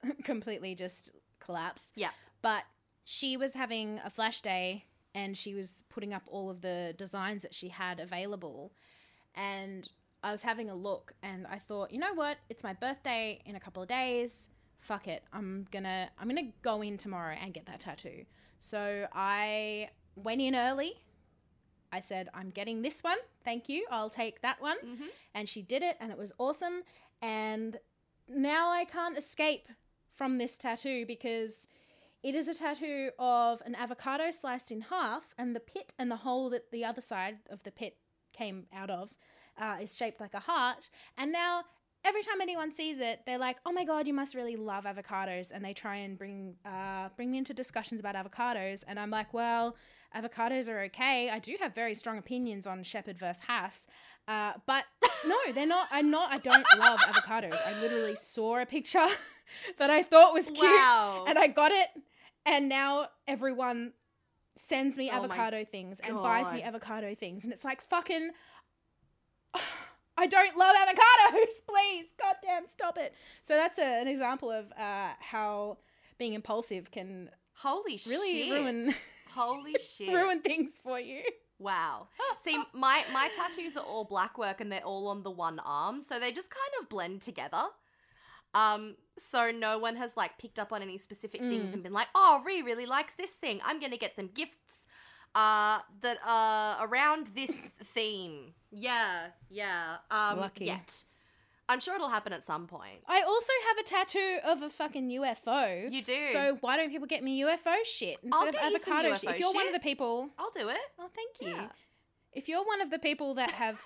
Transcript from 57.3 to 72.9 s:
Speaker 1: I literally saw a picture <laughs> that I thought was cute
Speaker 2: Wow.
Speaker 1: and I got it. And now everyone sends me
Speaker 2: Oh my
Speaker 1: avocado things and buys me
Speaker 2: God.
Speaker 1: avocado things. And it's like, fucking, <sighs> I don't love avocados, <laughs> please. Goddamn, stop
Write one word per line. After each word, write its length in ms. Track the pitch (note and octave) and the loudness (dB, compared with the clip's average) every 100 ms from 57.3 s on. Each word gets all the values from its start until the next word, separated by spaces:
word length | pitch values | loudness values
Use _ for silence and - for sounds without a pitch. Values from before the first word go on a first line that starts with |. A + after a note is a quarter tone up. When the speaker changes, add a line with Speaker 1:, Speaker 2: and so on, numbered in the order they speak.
| A4 G#3+ - G#3+ | 0 -2 -2 -2
Speaker 1:
I 140 | G#3 | -2
literally 360 | A3+ A#3 A3 G#3+ | -2 0 -2 -4
saw 440 | - - A3 A#3+ | -8 -4 -2 -2
a 60 | B3 | -2
picture 420 | D4 - F#4 E4 G4+ - - | -4 2 4 6 4 -4 -18
<laughs> 360 | - - G#4 F4+ | -20 -12 -12 2
that 120 | C#4+ | 4
I 100 | D4+ | 6
thought 300 | - D#4+ F4 | 10 12 12
was 140 | D#4+ D#4+ | 12 2
cute 120 | D4 | 6
Speaker 2:
Wow. 640 | F4+ F#4 C4 A#3 G#3 F#3+ F#3 | 10 12 12 8 6 0 2
Speaker 1:
and 100 | D4+ | 8
I 60 | D#4 | 8
got 240 | - D4+ | 8 8
it. 180 | G4 F#4+ - - _ - _ - | 8 4 0 -20 _ -20 _ 2
And 240 | D4 C#4 | 4 4
now 400 | C4+ C#4 C#4+ D4 - - | 2 2 2 -2 -6 -6
everyone 640 | C4+ C4 B3 B3+ A#3+ A#3+ - _ _ _ _ _ - | -2 -2 0 0 -2 -4 -10 _ _ _ _ _ -16
sends 420 | - C#4 C4+ C4+ | -2 0 2 0
me 120 | C4 | -2
Speaker 2:
Oh 60 | B3+ | -2
my 80 | B3+ | -2
Speaker 1:
avocado 400 | G3+ A3+ A3 G#3+ | -2 -2 -2 -8
things 340 | G3 F#3 F#3+ | -10 -12 -10
and 160 | G#3+ A3 | -6 -2
buys 340 | G#3+ A3+ C4 | 2 2 2
me 60 | A#3+ | -2
Speaker 2:
God. 60 | A3 | -6
Speaker 1:
avocado 460 | A3 A3 A3 G#3 | -8 -8 -6 -6
things. 300 | G#3+ F#3+ F#3 | -6 -8 -8
And 80 | A3 | -8
it's 140 | G#3+ C#4 | -6 -6
like, 160 | C4 | -6
fucking, 500 | - F4 F4 E4 E4 E4+ - - _ _ _ _ _ _ _ _ _ | -2 0 0 -2 -2 -8 -18 -20 _ _ _ _ _ _ _ _ _
<sighs> 60 | - - - - - _ - | -6 -6 -8 -14 -20 _ 2
I 100 | F4+ | 6
don't 300 | F#4+ F#4+ E4+ | 8 8 8
love 180 | F#4 G4 | 8 10
avocados, 840 | F#4+ F#4 A4 A#4+ G4+ E4+ A4+ - | 8 10 12 12 12 8 4 2
<laughs> 40 | - | 0
please. 400 | G4+ G4+ F4+ E4 - | 4 4 0 -8 -4
Goddamn, 460 | G4 F#4+ F#4+ F4+ F4+ | -2 0 0 -2 -2
stop 300 | - F4 | -4 -4